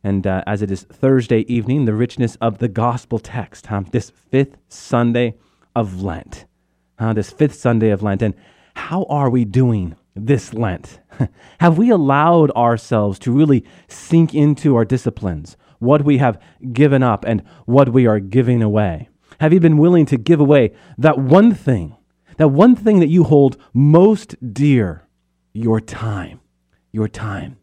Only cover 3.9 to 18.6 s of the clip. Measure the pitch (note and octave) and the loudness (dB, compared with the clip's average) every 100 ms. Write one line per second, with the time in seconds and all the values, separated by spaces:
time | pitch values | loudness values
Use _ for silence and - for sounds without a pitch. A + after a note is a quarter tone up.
3.9 | B2 - _ _ C3 C#3 _ _ - - | -8 -8 _ _ -2 -2 _ _ -20 -6
4.9 | A#2+ A#2+ A#2+ A#2+ G#2+ _ _ _ A#2+ G#2+ | -2 -2 -2 -4 -6 _ _ _ -6 -6
5.9 | F#2 G2 D#2+ - - _ _ _ _ _ | -6 -8 -10 -14 -20 _ _ _ _ _
6.9 | _ A2+ G#2+ G2+ - D3+ - B2+ A#2 A2 | _ -4 -4 -6 -2 -2 -2 -2 0 0
7.9 | G2+ G#2 G2 A2 - _ _ _ - - | 0 -4 -2 -4 -6 _ _ _ -18 -8
8.9 | F3 F#3+ D3 C3+ B2+ A2 B2 B2+ A2 F2 | -8 -4 -2 0 0 -2 0 0 -2 -6
9.9 | - _ - A2 C3 - A2 A2+ F2 - | -12 _ -12 -4 -4 -4 -8 -6 -8 -14
10.9 | - _ - A#2 _ _ _ E3+ D#3+ A#3 | -20 _ -8 -8 _ _ _ 0 2 2
11.9 | G#3 C#3 C#3 D#3+ F3 D3+ - A#2+ A#2 - | 2 2 0 2 2 2 0 -2 -2 -2
12.9 | A#2 G#2 F#2+ - B2+ D#3 C3 - _ _ | -2 -2 -4 -4 0 2 2 -2 _ _
13.9 | - - E3 E3 D3+ D3 C#3+ D3 A#2+ G#2+ | -20 -2 0 2 0 0 0 0 0 0
14.9 | B2+ - - G2 D#2+ D#2 _ _ _ A#2+ | -2 -4 -8 -10 -10 -14 _ _ _ -2
15.9 | D3 C#3+ C3+ C3 F#2+ _ _ C3 A#2+ D3 | 0 2 0 0 -4 _ _ -12 0 2
16.9 | C3+ B2+ G2+ - G#2+ - _ - C3 C3+ | 2 0 -2 -4 -6 -6 _ 0 2 4
17.9 | B2 A#2+ G#2+ F#2+ A#2 B2 B2 | 2 2 0 -2 -2 0 0